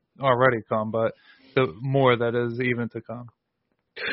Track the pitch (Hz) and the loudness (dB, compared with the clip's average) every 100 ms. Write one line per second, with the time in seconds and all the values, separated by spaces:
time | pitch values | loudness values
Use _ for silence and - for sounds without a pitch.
0 | _ - 135 120 131 117 - 113 110 113 | _ -4 0 4 4 2 -2 -4 -2 0
1 | 113 - _ - _ - 131 87 135 139 | -2 -2 _ -20 _ 0 0 -2 -2 2
2 | 131 117 117 120 120 117 127 120 117 117 | 4 4 2 0 -2 -2 -2 -2 -4 -8
3 | - 117 120 - _ _ _ _ _ - | -12 -14 -16 -20 _ _ _ _ _ -12
4 | - | -8